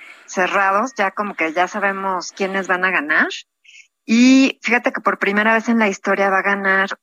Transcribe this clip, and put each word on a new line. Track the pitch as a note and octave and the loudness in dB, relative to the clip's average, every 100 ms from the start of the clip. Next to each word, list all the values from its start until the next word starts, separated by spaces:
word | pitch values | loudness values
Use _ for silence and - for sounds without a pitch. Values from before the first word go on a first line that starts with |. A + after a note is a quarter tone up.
| - - - | -20 -20 -10
cerrados, | - F#3 F#3+ G3 G3 B3 - | -2 0 2 2 2 -2 -2
ya | G3 | -4
como | - G#3 F#3 | -2 -8 -4
que | D#3+ | -4
ya | D#3+ F3+ | -2 -2
sabemos | G#3+ G3 G3 F#3+ F#3 D#3+ | -2 -4 -4 -4 -6 -8
quiénes | - F#3+ F#3+ F3+ | -6 -4 -4 -2
van | F#3 | -2
a | F#3 | 0
ganar. | F3+ D3 D#3+ G3 - - _ _ - - _ - | -2 0 0 0 -4 -16 _ _ -20 -20 _ 0
Y | A3+ B3 C4 C4+ - | 4 6 6 4 0
fíjate | - A#3+ B3 | -2 -2 -2
que | - | -2
por | - F#3+ | -4 -2
primera | F#3+ G3+ G#3+ | -2 0 2
vez | A3+ A3 | 0 0
en | A#3 | 0
la | G#3+ | 0
historia | F#3+ - G3 G3 | -2 -2 0 0
va | F#3+ | 0
a | |
ganar | F#3+ G3+ G3 F#3+ G3 - | 0 -2 0 0 0 -6